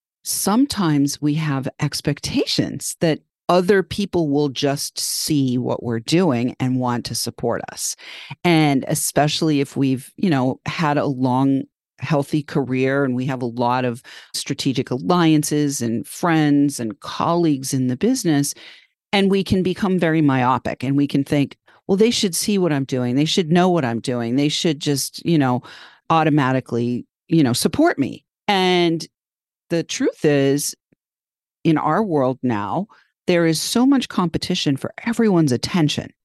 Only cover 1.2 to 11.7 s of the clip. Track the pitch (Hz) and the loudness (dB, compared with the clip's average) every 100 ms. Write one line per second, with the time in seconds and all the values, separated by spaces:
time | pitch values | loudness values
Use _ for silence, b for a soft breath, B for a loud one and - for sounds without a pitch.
1.2 | 147 147 156 135 131 - 147 - - 143 | -2 0 -2 -2 -4 -4 -4 -2 -4 -4
2.2 | - 269 - - 113 - - - 170 151 | -4 -2 -2 -2 -2 -4 -10 -2 0 0
3.2 | - _ - 175 180 196 175 - 196 175 | -6 _ 0 2 4 2 2 -4 -4 -2
4.2 | 160 139 147 120 143 143 - - - - | 0 0 0 -2 -2 -2 -6 -8 -6 -6
5.2 | - 151 131 123 123 123 120 113 113 165 | -2 0 2 0 -2 -4 -4 -6 0 2
6.2 | 185 120 123 - 131 127 123 120 - 117 | 2 0 -2 -2 -2 0 0 -2 -4 -6
7.2 | - - 117 104 - - - - B B | -8 -4 -4 -4 -6 -8 -10 -10 B B
8.2 | B 143 180 165 151 139 - 151 - - | B -4 2 4 4 2 0 -4 -2 0
9.2 | 151 - 160 147 139 - 135 127 - - | 0 2 0 0 -2 -2 0 0 -6 -4
10.2 | 196 139 131 120 - - 156 147 120 127 | 0 2 0 -2 -8 -4 0 0 -2 0
11.2 | 131 123 139 135 - | 0 2 2 0 -2